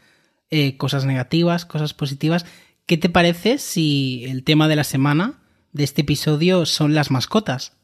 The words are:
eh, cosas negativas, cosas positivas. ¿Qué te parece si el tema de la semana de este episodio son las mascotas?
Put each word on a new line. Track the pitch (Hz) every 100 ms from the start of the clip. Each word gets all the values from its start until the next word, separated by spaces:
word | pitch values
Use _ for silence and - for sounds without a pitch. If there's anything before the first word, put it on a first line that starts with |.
| _ _ _ _ _
eh, | 151 139 -
cosas | 135 139 135
negativas, | 131 123 165 170 170 170
cosas | 151 151
positivas. | - 147 139 156 170 170 - _ _ -
¿Qué | 170
te | 180
parece | 175 170 170 214 269
si | - - 156 143 135 127 127
el | 131
tema | 143 156 156
de | 151
la |
semana | 139 135 143 147 214 - _ _ _
de | 143
este | 143 -
episodio | 143 147 - 147 175 185 156
son | - 151
las | 151 143
mascotas? | 127 - 214 208 131 - _